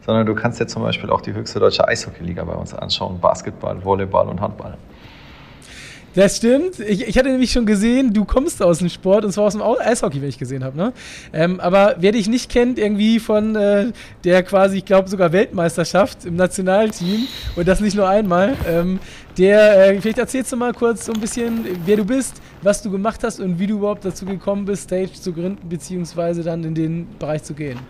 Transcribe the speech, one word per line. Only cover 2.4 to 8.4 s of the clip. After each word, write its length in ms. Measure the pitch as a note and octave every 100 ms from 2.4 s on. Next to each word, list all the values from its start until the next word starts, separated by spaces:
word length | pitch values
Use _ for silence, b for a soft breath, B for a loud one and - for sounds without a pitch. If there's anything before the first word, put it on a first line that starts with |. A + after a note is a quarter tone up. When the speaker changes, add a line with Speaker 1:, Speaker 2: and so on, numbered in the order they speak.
Speaker 1:
bei 100 | E2+
uns 220 | E2 E2+ -
anschauen. 440 | F#2 - G2 F2+
Basketball, 640 | E2+ - - - G2 G2
Volleyball 440 | F#2+ G2 G2 F2+ G2
und 120 | G#2
Handball. 380 | G2+ - - F#2+ - B B B B B B B B B B B B F#3
Speaker 2:
Das 220 | G3 -
stimmt. 420 | A#3 C4+ F4+ F4+
Ich, 280 | G#3 G3 A#3
ich 80 | G#3
hatte 140 | C4+
nämlich 220 | C4 B3
schon 160 | B3+ A3
gesehen, 440 | G#3 A3+ B3 C4+
du 140 | G#3 G3
kommst 380 | -